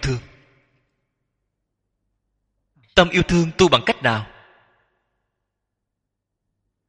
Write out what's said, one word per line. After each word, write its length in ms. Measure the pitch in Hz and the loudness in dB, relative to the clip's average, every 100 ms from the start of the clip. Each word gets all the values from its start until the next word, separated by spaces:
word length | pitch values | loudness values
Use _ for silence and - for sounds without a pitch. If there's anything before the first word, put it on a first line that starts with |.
thương. 180 | 135 123 - - _ _ _ _ _ _ _ _ _ _ _ _ _ _ _ _ _ _ _ _ _ _ _ _ 117 | -2 -6 -10 -20 _ _ _ _ _ _ _ _ _ _ _ _ _ _ _ _ _ _ _ _ _ _ _ _ _
Tâm 140 | - 175 | 2 2
yêu 140 | 180 | 2
thương 280 | - 175 165 160 | 0 0 0 2
tu 100 | 180 | 2
bằng 140 | 127 - | 2 -2
cách 160 | - | -4
nào? 240 | 127 107 107 - - _ _ _ _ _ _ _ _ _ _ _ _ _ _ _ _ _ _ _ _ _ _ _ | -2 -4 -6 -18 -20 _ _ _ _ _ _ _ _ _ _ _ _ _ _ _ _ _ _ _ _ _ _ _